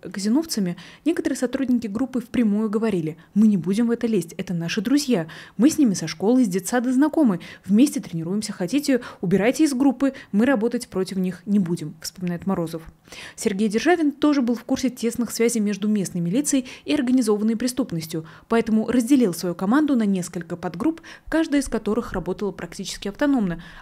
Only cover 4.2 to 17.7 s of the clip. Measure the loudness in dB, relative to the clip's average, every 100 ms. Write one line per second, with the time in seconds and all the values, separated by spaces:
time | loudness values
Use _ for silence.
4.2 | -2 -6 -6 -4 -4 -4 0 2 2 0
5.2 | -2 -10 -10 2 2 4 2 2 -4 -2
6.2 | 2 4 4 0 -2 -2 2 4 4 4
7.2 | 2 2 -4 -10 2 4 4 2 -6 -6
8.2 | -4 -4 -4 -4 -2 0 2 0 -2 -8
9.2 | 0 2 4 4 2 4 2 2 0 -2
10.2 | -4 2 2 2 0 -2 -6 -4 -4 -2
11.2 | -4 -4 -2 0 0 -2 -6 -12 -14 -8
12.2 | -6 -6 -4 -2 -4 -6 -14 -20 -20 -20
13.2 | -18 -4 -4 0 0 0 2 2 2 2
14.2 | 2 2 2 0 -2 -2 -2 -2 -4 -4
15.2 | -4 0 0 2 -2 -2 0 0 0 -2
16.2 | -2 0 2 0 -2 -8 -4 -2 2 2
17.2 | 2 2 0 0 -2